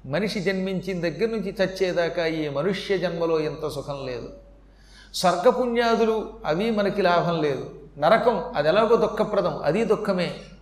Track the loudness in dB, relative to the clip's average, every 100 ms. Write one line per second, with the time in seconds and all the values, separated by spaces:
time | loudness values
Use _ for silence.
0 | -4 -2 -2 -2 -2 -2 -2 -4 -4 -2
1 | -2 0 -2 -2 -4 -2 -2 0 0 2
2 | 0 0 -2 -2 -2 -2 -2 -2 -2 -2
3 | 0 -2 0 0 0 -4 -6 -6 -8 -8
4 | -8 -8 -10 -16 -20 -20 -20 -20 -20 -20
5 | -14 0 0 4 4 4 0 2 2 4
6 | 2 0 -4 -8 -2 0 0 0 0 2
7 | 2 4 2 0 0 -2 -6 -12 -18 0
8 | 4 6 4 0 -4 0 2 2 4 4
9 | 2 0 0 2 0 -2 -2 0 0 0
10 | 0 -2 -2 -6 -14 -20